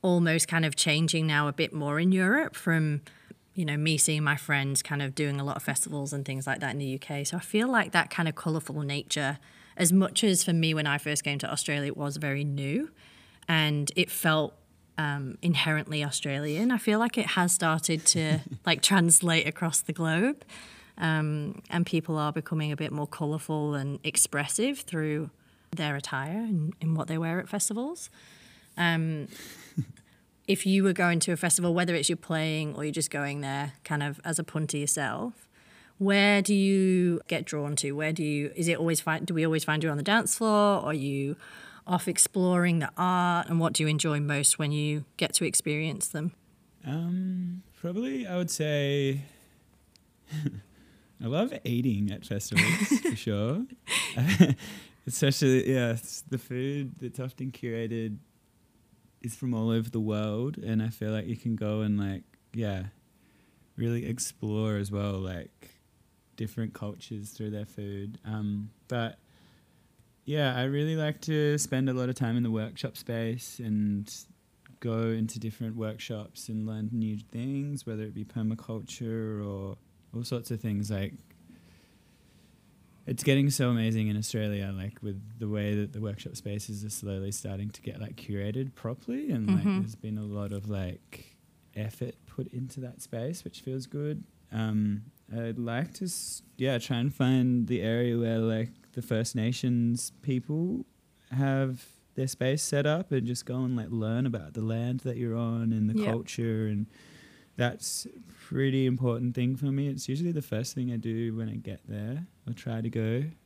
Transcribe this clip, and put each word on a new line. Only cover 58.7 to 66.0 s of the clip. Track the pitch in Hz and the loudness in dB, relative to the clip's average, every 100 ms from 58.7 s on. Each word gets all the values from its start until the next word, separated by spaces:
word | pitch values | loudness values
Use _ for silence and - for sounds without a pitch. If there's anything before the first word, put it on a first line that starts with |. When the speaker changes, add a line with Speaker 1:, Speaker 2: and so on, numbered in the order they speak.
| _ _ _ _ _ | _ _ _ _ _
Speaker 2:
is | 120 - | -12 -6
from | 131 | -2
all | 113 113 | 0 2
over | 113 113 | 2 0
the | 117 | -2
world, | 110 107 107 107 131 151 | 0 0 0 -2 -4 -4
and | 107 110 | -2 0
I | 110 | -2
feel | 113 107 | -4 -4
like | 107 92 | -4 -4
you | 117 | -6
can | 120 110 | -4 -2
go | 107 107 | -2 0
and, | 107 104 | 0 0
like, | 98 98 - _ _ | 0 -4 -10 _ _
yeah, | 117 107 95 95 _ _ _ _ _ _ _ _ - | -6 -4 -4 -6 _ _ _ _ _ _ _ _ -4
really | 117 117 - | -2 -2 -2
explore | 117 - - 107 107 110 104 | -4 -6 -6 -2 0 0 0
as | 98 | -2
well, | 101 101 95 | -2 -2 -2
like, | 95 90 - _ - _ _ _ | -4 -8 -12 _ -20 _ _ _